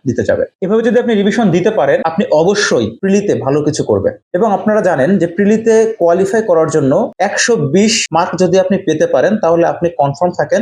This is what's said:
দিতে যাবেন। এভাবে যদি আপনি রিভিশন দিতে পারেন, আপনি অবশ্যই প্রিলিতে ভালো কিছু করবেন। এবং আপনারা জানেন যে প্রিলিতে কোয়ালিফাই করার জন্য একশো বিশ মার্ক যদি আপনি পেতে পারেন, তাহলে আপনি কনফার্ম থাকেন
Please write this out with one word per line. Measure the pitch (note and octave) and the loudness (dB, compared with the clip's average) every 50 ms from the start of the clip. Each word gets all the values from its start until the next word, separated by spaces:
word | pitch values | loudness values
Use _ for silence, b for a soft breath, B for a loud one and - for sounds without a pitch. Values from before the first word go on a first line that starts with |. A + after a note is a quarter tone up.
| _ C3+ | _ -4
দিতে | A2+ - - | -2 -2 0
যাবেন। | - - - B2+ - - _ | 0 0 0 -2 -4 -4 _
এভাবে | F#3+ F3+ G#3+ A3+ A3+ | -4 -2 0 0 0
যদি | B3 G#3 B3 | 2 0 0
আপনি | A3+ A3+ A3+ | 0 0 0
রিভিশন | - F3 G#3+ G3+ A#3 A#3 F#3+ | 0 0 0 0 0 0 0
দিতে | D#3 F#3 F3+ A3 | 0 2 0 0
পারেন, | G#3+ F3 D3 C3+ D3+ F3+ - | 0 0 0 0 0 0 0
আপনি | D#3+ D#3+ - G3+ - | -2 -2 -2 -2 0
অবশ্যই | - - E3 F#3 G#3 G3+ G3+ - F3+ C3 A2+ G2+ A#2 - | 2 2 2 2 0 0 -2 -2 0 -2 -2 -2 -4 -4
প্রিলিতে | - F#3+ G3 G#3 F#3+ G3 C3+ | -2 0 0 0 0 0 -2
ভালো | G#2+ B2+ C3+ C#3 D3+ D3 | -2 -2 -2 -2 0 0
কিছু | D#3 - - B2+ | -2 -2 -4 -2
করবেন। | - A2 G2 F#2 - - - _ _ - | -2 0 0 0 -2 -4 -6 _ _ -4
এবং | F3+ A3 G#3+ | -2 0 0
আপনারা | G3 F#3+ - G#3+ G#3+ A3 | 0 -2 -2 0 0 0
জানেন | - F#3 E3 C#3 C3 F3 G3+ F#3 | 0 0 0 0 0 0 2 0
যে | D#3+ E3+ | 0 -2
প্রিলিতে | - - G3+ G3+ A3 G#3+ A3 A3+ A3 A3 A3 A3 - - | -2 -2 0 2 2 2 2 2 2 2 2 0 0 0
কোয়ালিফাই | E3+ E3+ E3+ F3+ G3 F#3+ - A3 G#3+ | 0 2 2 2 0 0 0 -2 0
করার | - F3 E3 D#3+ D3+ | 2 2 2 2 2
জন্য | D#3 D#3 C#3 C3 C#3+ F#3 A#3 - - - | 0 0 2 2 2 0 0 -2 -4 -4
একশো | F3+ G3+ - - - - A#3 | -4 -4 -2 -2 0 0 0
বিশ | F#3+ D3 C3+ C#3 F#3 G#3+ G#3+ A3 - - - | 0 0 0 2 2 2 2 2 -2 -4 -2
মার্ক | D#3+ D#3+ F3 F#3 - E3 | -2 -2 -2 -2 -2 -2
যদি | F#3 F3 F3 F#3+ | 0 2 2 2
আপনি | F#3 F#3 G3 F#3+ | 2 2 0 -2
পেতে | - - D#3 D#3 E3+ E3 | 0 -2 0 0 0 0
পারেন, | - C3 C#3 F3+ G#3+ G#3 | 2 2 2 2 0 0
তাহলে | - E3 E3+ E3+ E3+ D#3 | 0 0 2 2 2 0
আপনি | D3 - - - - - | -2 -4 -10 -14 -4 -2
কনফার্ম | C#3+ C#3 C#3 - F3 F3+ F3 - | -2 -2 0 -2 -2 -2 -2 -4
থাকেন | D3+ D3 F3+ G3+ | -4 -2 -2 -4